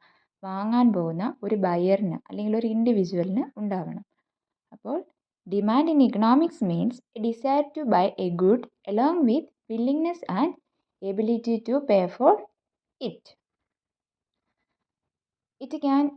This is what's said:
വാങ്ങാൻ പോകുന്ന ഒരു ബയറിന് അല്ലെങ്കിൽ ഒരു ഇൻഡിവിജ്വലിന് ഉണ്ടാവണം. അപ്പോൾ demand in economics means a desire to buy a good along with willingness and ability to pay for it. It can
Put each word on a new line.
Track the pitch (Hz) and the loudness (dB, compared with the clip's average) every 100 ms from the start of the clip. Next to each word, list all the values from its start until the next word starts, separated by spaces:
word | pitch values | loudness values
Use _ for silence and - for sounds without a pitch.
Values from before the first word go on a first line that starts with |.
| _ _ _ _ | _ _ _ _
വാങ്ങാൻ | 190 190 214 240 247 | -12 -6 -2 2 4
പോകുന്ന | 190 165 165 208 - | 2 0 -4 -6 -6
ഒരു | 202 214 | -4 0
ബയറിന് | 185 175 180 196 196 160 | 0 2 2 2 0 -4
അല്ലെങ്കിൽ | - 190 208 220 | -8 -8 -2 -2
ഒരു | 226 | 0
ഇൻഡിവിജ്വലിന് | 220 233 220 180 180 175 196 - - | 0 2 2 0 -2 -2 -2 -4 -6
ഉണ്ടാവണം. | 208 185 165 165 202 _ _ _ _ _ _ | -6 -4 -6 -10 -16 _ _ _ _ _ _
അപ്പോൾ | 214 208 302 - _ _ _ - | -18 -8 -8 -10 _ _ _ -6
demand | 196 208 240 320 | -2 0 2 2
in | 302 | 4
economics | 247 202 220 254 339 - | 4 4 4 4 2 0
means | 190 170 196 247 _ | -2 0 -2 -4 _
a | 233 | -6
desire | 220 226 269 277 294 | -4 -4 0 0 -2
to | 311 277 | -6 0
buy | 196 190 - | 2 0 -2
a | 185 | -4
good | 175 185 240 - _ | 2 2 2 0 _
along | - 208 269 349 254 | -6 -2 0 2 2
with | 254 - _ - | 2 -2 _ -10
willingness | 226 240 294 330 349 - | -4 -2 0 -2 -4 -6
and | 185 302 - _ _ _ _ | -2 -2 -4 _ _ _ _
ability | 190 196 220 233 233 226 | -6 -2 0 -2 -2 -4
to | 226 262 | -2 -2
pay | 285 196 180 | 2 2 2
for | - 262 415 - _ _ _ _ _ | 2 2 2 0 _ _ _ _ _
it. | 240 - - _ _ _ _ _ _ _ _ _ _ _ _ _ _ _ _ _ _ _ _ _ _ _ | -10 -10 -18 _ _ _ _ _ _ _ _ _ _ _ _ _ _ _ _ _ _ _ _ _ _ _
It | 254 311 | -12 -4
can | 285 269 294 | 0 2 2